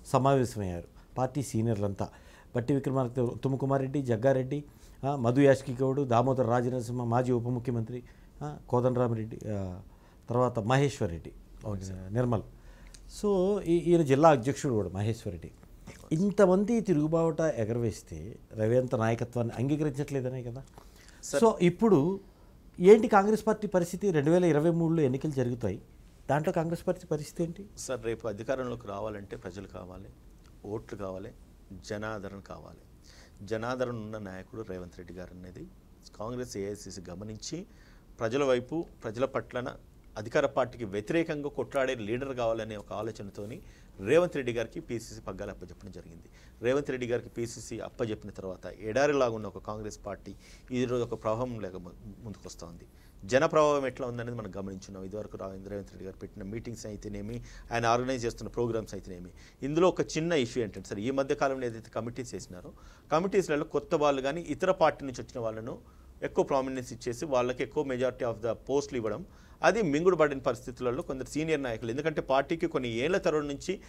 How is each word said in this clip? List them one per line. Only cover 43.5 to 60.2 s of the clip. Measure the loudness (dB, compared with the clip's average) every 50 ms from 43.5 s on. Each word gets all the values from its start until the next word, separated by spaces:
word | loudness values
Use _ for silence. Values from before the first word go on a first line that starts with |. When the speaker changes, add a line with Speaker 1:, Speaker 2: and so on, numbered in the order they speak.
| -10 -12 -16 -18 -20 -20 -20 -20 -14 -6 0
Speaker 2:
రేవంత్ | 2 4 4 4 2 0
రెడ్డి | -4 -4 -2
గారికి | -2 -4 -4 -6 -8 -12
పీసీసీ | -10 -8 -8 -8 -8 -10 -14 -14
పగ్గాలు | -12 -10 -10 -8 -10 -10
అప్పచెప్పడం | -10 -12 -14 -16 -16 -16 -16 -16
జరిగింది. | -16 -16 -16 -18 -18 -20 -20 -20 -20 -20 -20 -20 -12 -4
రేవంత్ | 0 0 0 0 0 -2
రెడ్డి | -4 -4 -2
గారికి | -2 -2 -2 -4 -6
పీసీసీ | -8 -6 -6 -6 -8 -12 -12 -12 -10 -10
అప్పచెప్పిన | -10 -10 -6 -4 -4 -4 -4 -6 -8 -12
తర్వాత | -12 -10 -10 -10 -10 -10 -12 -14 -12 -8
ఎడారిలాగా | -6 -2 0 2 2 4 4 4 2 2
ఉన్న | 0 -2 -6
ఒక | -8 -10 -10
కాంగ్రెస్ | -10 -10 -8 -8 -8 -10 -12 -10 -10
పార్టీ | -10 -10 -10 -12 -16 -16 -16 -20 -20 -20 -20 -12 -6
ఈరోజు | -2 -2 0 0 0 -2
ఒక | -2 -2 -4 -4
ప్రభావం | -2 -2 -2 0 -2 -4 -6 -8
లేక | -8 -10 -10
ము-, | -12 -14 -14 -16 -16 -16 -18 -16 -14 -14
ముందుకొస్తా | -14 -14 -12 -14 -16 -16 -14 -16
ఉంది. | -16 -16 -16 -20 -20 -20 -20 -20 -20 -20 -16 0
జన | 2 4 6 6
ప్రభావం | 6 6 6 6 6 4 2 0
ఎట్లా | -2 -4 -4 -6
ఉందనేది | -6 -6 -6 -6 -6 -6
మనం | -8 -8 -8 -8
గమనించున్నాం. | -8 -8 -8 -8 -10 -12 -14 -12 -12 -10
ఇదివరకు | -8 -8 -10 -10 -10 -10
రా-, | -10 -10 -10
రేవంత్ | -10 -12 -10 -10 -8 -10 -10 -10
రెడ్డి | -14 -14 -12
గారు | -12 -12
పెట్టిన | -12 -14 -14 -12 -12
మీటింగ్స్ | -10 -8 -8 -8 -8 -10 -10 -10 -10
అయితేనేమి, | -10 -10 -10 -10 -8 -8 -8 -8 -8 -8 -10 -10 -14 -16 -16 -8 -4
ఆయన | 0 2 4
ఆర్గనైజ్ | 4 4 4 2 0 -2 -2 -2
చేస్తున్న | -4 -4 -6 -8 -6
ప్రోగ్రామ్స్ | -2 -2 -2 0 -2 -4 -4 -6 -10
అయితేనేమి. | -12 -10 -12 -12 -12 -14 -14 -16 -20 -20 -20 -12 -8
ఇందులో | -6 -2 4 4 6 6
ఒక | 4 2
చిన్న | -2 -2 -2 -2